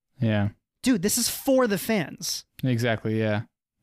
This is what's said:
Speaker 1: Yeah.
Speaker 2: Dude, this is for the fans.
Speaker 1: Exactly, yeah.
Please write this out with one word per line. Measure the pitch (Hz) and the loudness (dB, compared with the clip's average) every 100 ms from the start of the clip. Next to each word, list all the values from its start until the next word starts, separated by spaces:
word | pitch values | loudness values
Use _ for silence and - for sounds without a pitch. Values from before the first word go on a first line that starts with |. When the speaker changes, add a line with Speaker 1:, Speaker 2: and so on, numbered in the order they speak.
| _ - | _ -2
Speaker 1:
Yeah. | 113 104 101 - _ _ | 0 2 0 -4 _ _
Speaker 2:
Dude, | 247 226 | 0 2
this | 196 240 | 2 -2
is | 226 | -4
for | - - 262 247 | -4 2 2 4
the | 190 | 0
fans. | - 214 139 - - - - - | 0 -2 -2 -8 -8 -8 -10 -4
Speaker 1:
Exactly, | 131 117 120 110 110 110 | -2 0 0 -2 -2 -2
yeah. | 110 104 - _ _ _ | 0 -2 -4 _ _ _